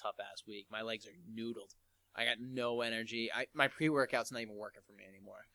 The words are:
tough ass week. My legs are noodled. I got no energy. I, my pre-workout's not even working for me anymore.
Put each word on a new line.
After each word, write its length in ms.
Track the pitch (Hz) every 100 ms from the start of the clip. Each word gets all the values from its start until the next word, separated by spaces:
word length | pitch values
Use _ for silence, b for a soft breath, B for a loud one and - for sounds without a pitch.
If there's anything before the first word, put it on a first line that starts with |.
tough 140 | 107 -
ass 220 | 101 98 -
week. 200 | 104 98
My 120 | 107
legs 240 | 113 113 107
are 60 | 90 90
noodled. 400 | 110 113 113 98 - _ _ _
I 100 | -
got 120 | 117 113
no 400 | 123 127 120 120
energy. 500 | 117 113 113 117 113
I, 120 | 113 127
my 140 | - 139
pre-workout's 640 | - 156 147 131 123 113
not 80 | 123
even 140 | 113 104
working 260 | 104 101 -
for 60 |
me 120 | 101 98
anymore. 380 | 95 98 98 -